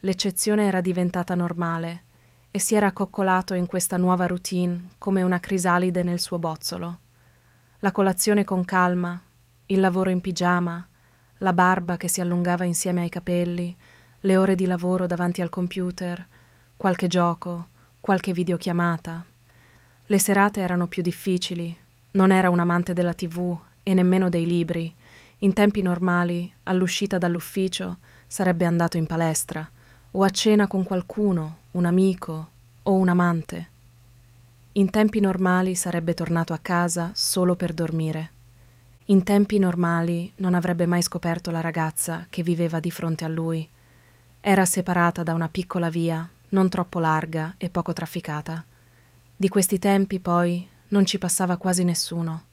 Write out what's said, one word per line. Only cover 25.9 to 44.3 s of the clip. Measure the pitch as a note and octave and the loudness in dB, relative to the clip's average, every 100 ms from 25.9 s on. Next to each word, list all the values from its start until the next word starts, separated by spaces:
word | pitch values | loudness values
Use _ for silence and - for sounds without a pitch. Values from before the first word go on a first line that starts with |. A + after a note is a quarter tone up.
| F3 F3+ F3 F3 F3 F3+ _ | 0 2 2 0 -2 -6 _
all'uscita | - F#3 F3+ - G3 F#3 | -2 0 0 0 -2 0
dall'ufficio, | F3 E3+ - G3 F#3+ - F#3 F3 - - - | 0 -2 -4 -2 -2 -4 -8 -10 -16 -20 -12
sarebbe | - F3+ E3+ E3+ | -2 0 2 2
andato | E3+ E3+ E3+ | 2 0 0
in | D#3+ | -2
palestra, | E3 E3 D#3 - D#3 D#3 - - - - | 0 0 -2 -4 -10 -12 -18 -20 -20 -8
o | F#3+ | 0
a | G3 | 2
cena | G3 A3 G#3+ G3+ | 2 4 4 4
con | F#3+ | 0
qualcuno, | F3+ F#3 - - G#3 F3 D#3 D#3+ - | -2 -2 -4 -2 0 0 -2 -10 -8
un | F3+ F3 | -2 2
amico | F3+ F#3+ F#3 - D#3+ D#3+ _ _ _ | 4 4 0 -6 -10 -12 _ _ _
o | - | 2
un | F#3+ F3+ | 4 4
amante. | F3 F3 E3 - E3+ E3+ _ - _ _ - _ - - _ _ | 4 4 0 -4 -10 -12 _ -20 _ _ -20 _ -20 -20 _ _
In | G#3 F#3+ | 0 2
tempi | G#3+ G#3+ A3 | 4 2 2
normali | G3 F#3 F#3 F3+ F#3 | 2 2 2 2 2
sarebbe | F3+ F3+ E3+ E3 | -2 -2 -2 -2
tornato | E3 E3 E3 E3 | -2 0 -2 -2
a | E3 | -4
casa | - F3 F3 E3+ E3+ | -2 0 0 -2 -6
solo | - - F#3+ F3+ F3+ | -4 -2 2 2 2
per | E3+ | -2
dormire. | D#3+ D#3+ D#3+ D#3 D#3 E3 - - _ - _ _ _ - | -4 -4 -2 -2 -4 -8 -14 -20 _ -20 _ _ _ 4
In | G3 | 4
tempi | F#3 G3+ G3+ G#3 | 6 2 4 2
normali | F3+ F3 E3+ E3+ E3+ E3+ F3 - | 2 2 2 2 0 -2 -6 -4
non | F#3 | 0
avrebbe | F3+ F3 F3 F3 | 2 2 0 2
mai | F3 | 2
scoperto | E3+ F3 E3+ E3+ E3+ | 0 -2 -4 -4 -4
la | E3 | -4
ragazza | E3 E3 D#3+ - - E3 F3 | -4 -2 -2 -4 -6 -8 -8
che | - | -6
viveva | E3+ E3 E3+ E3 | -2 0 0 -2
di | E3+ | -4
fronte | - E3 D#3+ | -4 -4 -4
a | D#3+ | -4
lui. | D#3+ E3 D#3+ D#3+ _ _ _ _ _ _ | -4 -2 -4 -6 _ _ _ _ _ _